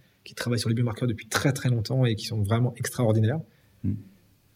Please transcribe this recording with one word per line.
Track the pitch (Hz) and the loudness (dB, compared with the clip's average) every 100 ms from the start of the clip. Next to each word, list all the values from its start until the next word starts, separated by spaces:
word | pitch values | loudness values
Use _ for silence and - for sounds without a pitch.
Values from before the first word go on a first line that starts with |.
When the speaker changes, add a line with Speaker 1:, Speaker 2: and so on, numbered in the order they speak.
| _ _ | _ _
Speaker 1:
qui | - | -18
travaillent | - 120 117 | -8 -2 -2
sur | 113 | 0
les | |
biomarqueurs | 117 120 107 123 | 0 0 0 -2
depuis | 107 - | -4 -4
très, | - 147 | 0 0
très | 131 131 | 0 0
longtemps | 117 104 131 123 | 0 0 2 2
et | |
qui | 110 | 2
sont | - 107 | -2 -2
vraiment | 98 117 123 - | 0 2 2 -2
extraordinaires. | 120 - 117 110 110 160 - _ _ _ | -8 0 2 4 4 0 -6 _ _ _
Speaker 2:
Hmm. | 98 98 - - _ _ _ | -4 -4 -8 -20 _ _ _